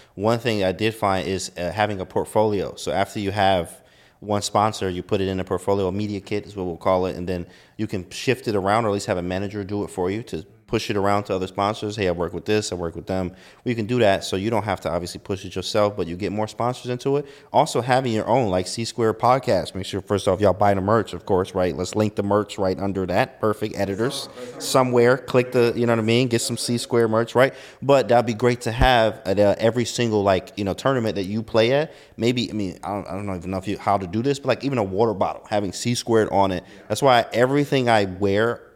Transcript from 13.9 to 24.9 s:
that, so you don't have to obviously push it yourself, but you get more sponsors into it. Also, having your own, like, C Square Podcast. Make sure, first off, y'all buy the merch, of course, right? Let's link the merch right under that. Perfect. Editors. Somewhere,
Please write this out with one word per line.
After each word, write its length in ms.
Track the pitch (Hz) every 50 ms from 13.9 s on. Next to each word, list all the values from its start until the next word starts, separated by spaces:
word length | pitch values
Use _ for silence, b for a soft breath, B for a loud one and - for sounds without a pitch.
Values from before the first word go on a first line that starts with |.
| 123 120
that, 240 | 113 98 98 85 -
so 120 | - 104
you 140 | 95 95 113
don't 140 | 117 104 98
have 160 | 104 92 -
to 80 | - 76
obviously 300 | 80 87 87 85 - 85
push 240 | - - 101 92 -
it 120 | 92 -
yourself, 420 | 95 90 - - 107 104 104 104
but 80 | 110 90
you 80 | 82 85
get 160 | 90 101 87
more 160 | 98 107 107
sponsors 420 | 104 - - 113 120 127 - - 123
into 280 | 123 123 - 139 139
it. 80 | 143 143 B B B B B
Also, 300 | - 120 143 - - 127
having 320 | 117 131 127 131 135 123 110
your 140 | 107 -
own, 220 | 95 113 135 123 101
like, 180 | 90 92 90
C 180 | - - - 113
Square 300 | - - - 113 110 107
Podcast. 580 | - - 120 127 135 - 123 104 90 80 - -
Make 140 | 95 90
sure, 140 | - - 95
first 260 | - - 107 95 -
off, 120 | 101 92 90
y'all 140 | 101 98 92
buy 200 | 98 104 101 101
the 60 | 98
merch, 320 | 92 98 113 113 95 - -
of 120 | 87 -
course, 300 | - 104 90 95 - -
right? 200 | 95 90 90 71
Let's 200 | 67 90 - -
link 200 | 104 107 104 -
the 80 | - 101
merch 360 | 104 98 107 104 - - -
right 200 | 98 92 95 -
under 260 | 98 101 92 98 92
that. 340 | 87 90 104 131 - - -
Perfect. 340 | - 107 104 - 107 110 -
Editors. 540 | - 101 95 98 95 113 139 - - - - B B B B B -
Somewhere, 580 | - - - 135 127 127